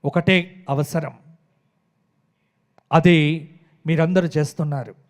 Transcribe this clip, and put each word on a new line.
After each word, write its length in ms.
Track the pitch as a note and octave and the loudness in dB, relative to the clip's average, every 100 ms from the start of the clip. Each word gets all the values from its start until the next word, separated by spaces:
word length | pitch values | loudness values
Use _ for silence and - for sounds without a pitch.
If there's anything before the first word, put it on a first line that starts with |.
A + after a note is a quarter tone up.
| D3 | -2
ఒకటే 600 | E3+ E3+ F#3 F3 - - | -2 2 2 0 -16 -6
అవసరం, 440 | C#3 D3 E3 D3 - - _ _ _ _ _ _ _ _ _ _ _ _ _ _ _ _ | -4 -4 -6 -8 -16 -20 _ _ _ _ _ _ _ _ _ _ _ _ _ _ _ _
అది 600 | E3 E3+ E3 D3+ D#3+ D3+ - _ _ D#3 | 4 6 4 2 -2 -10 -20 _ _ -4
మీరందరూ 420 | D#3+ D#3+ F#3 E3+ D3+ | -2 0 0 0 -2
చేస్తున్నారు. 580 | D3 - D3+ C#3+ A2+ - | -4 -4 -6 -6 -10 -18